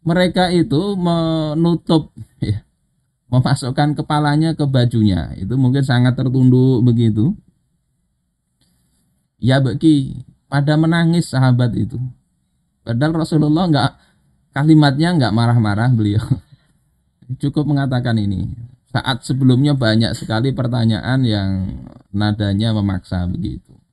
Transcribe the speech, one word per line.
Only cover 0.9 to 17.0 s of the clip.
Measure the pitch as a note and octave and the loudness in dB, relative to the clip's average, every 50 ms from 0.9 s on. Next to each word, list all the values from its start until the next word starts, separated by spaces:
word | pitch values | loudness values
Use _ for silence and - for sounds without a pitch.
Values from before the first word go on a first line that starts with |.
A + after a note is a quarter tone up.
| G3+ | -4
menutup | F#3+ F3 F3 E3+ E3+ E3 D#3+ D#3+ D#3+ D#3 D#3 D3 D#3+ E3 E3+ E3+ D#3+ _ - F3 D#3+ D3+ - _ - A2 _ _ _ | -2 -2 0 0 0 0 -2 -2 -2 -4 -4 -2 0 2 2 0 0 _ 0 0 0 0 -2 _ -20 -20 _ _ _
ya, | - - G2+ G#2 - _ _ _ _ _ _ _ _ _ _ _ _ _ | -6 -4 -4 -6 -6 _ _ _ _ _ _ _ _ _ _ _ _ _
memasukkan | B2 B2+ B2+ - C3+ - - A#2+ C#3 - D3 D3+ D3 - | 0 0 2 2 0 -2 -2 -6 -2 0 0 0 0 -4
kepalanya | D3+ - D3+ D3 D3+ D3 D3 D3+ D#3 E3 D#3 | -4 -2 -2 0 0 0 0 0 0 0 0
ke | - D3+ | -2 -2
bajunya. | C#3 C3 C3 A#2+ A#2+ A#2 A#2 G#2+ G#2 F#2 E2+ C#2+ A1+ - | 0 2 2 0 2 2 2 2 2 2 0 -2 -6 -8
Itu | - F#2 - A#2+ C3 | -10 -8 -4 -2 0
mungkin | C3 B2 B2+ C#3 C#3 | 2 2 2 0 0
sangat | C3+ B2 B2 B2 B2+ B2 | 0 2 2 2 2 0
tertunduk | - B2+ B2+ B2+ C3+ C3 B2+ B2 B2+ B2+ C3 C3 A#2 A2+ | 0 -2 -2 0 4 4 4 4 4 4 4 2 4 2
begitu. | B2 A#2 A#2 A#2 A2+ G#2+ G#2+ G#2+ D#3 G#3+ - _ _ _ _ _ _ _ _ _ _ _ _ _ _ _ _ _ _ _ _ _ _ _ _ _ _ _ _ _ _ _ _ _ _ _ _ _ _ _ _ | 2 2 4 2 2 2 2 0 0 -2 -4 _ _ _ _ _ _ _ _ _ _ _ _ _ _ _ _ _ _ _ _ _ _ _ _ _ _ _ _ _ _ _ _ _ _ _ _ _ _ _ _
Ya | - A#2 C3 C#3 | 0 0 2 2
beki, | C3+ B2 - C#3+ - D#3+ D#3 C#3+ C3+ C3 - B2 - - - _ _ _ | 0 0 -2 0 2 2 2 2 0 -4 -10 -14 -16 -18 -20 _ _ _
pada | C3+ C#3+ C#3+ D3 D3+ | -2 -2 0 2 2
menangis | D#3 D#3+ D#3+ E3+ E3+ E3+ E3 E3+ F3 D#3+ - | 2 2 2 2 2 2 2 2 0 -2 -2
sahabat | - C3 C3 C3 B2+ A#2+ B2 A#2+ G2 | 0 2 2 2 4 2 2 0 0
itu. | - A2+ - - A#2 B2+ B2+ - _ _ _ _ _ _ _ _ _ _ _ _ _ _ | -2 -4 -4 -4 -8 -8 -10 -12 _ _ _ _ _ _ _ _ _ _ _ _ _ _
Padahal | - A#2 A#2+ C#3+ D#3 D#3+ E3 D#3 | -6 -2 -2 0 0 0 -2 -4
Rasulullah | - F3 D3+ D3+ D3+ D3+ D#3+ F#3+ F3 | 0 0 0 2 2 2 0 2 2
nggak, | D3+ C3+ A2 - - _ _ _ _ _ _ _ _ _ _ _ _ | 2 0 0 -2 -4 _ _ _ _ _ _ _ _ _ _ _ _
kalimatnya | C#3 C#3+ D#3 D#3+ D#3 D3 C#3+ C3+ C#3+ D#3+ E3+ F3+ | -2 4 4 6 6 6 4 2 2 0 0 2
nggak | E3 B2+ G#2+ F#2+ | 0 0 0 2
marah-marah | A#2 A#2 A#2 A#2+ A#2+ A2 G#2 G2+ G#2 A2+ B2+ | 2 2 2 2 2 2 0 0 0 0 2
beliau. | B2+ A2+ G#2+ G#2 G#2 A2 - - B2 - - _ - _ _ _ _ _ | 2 2 0 0 0 -2 -2 -2 -4 -4 -4 _ -20 _ _ _ _ _
<laughs> | _ _ _ _ | _ _ _ _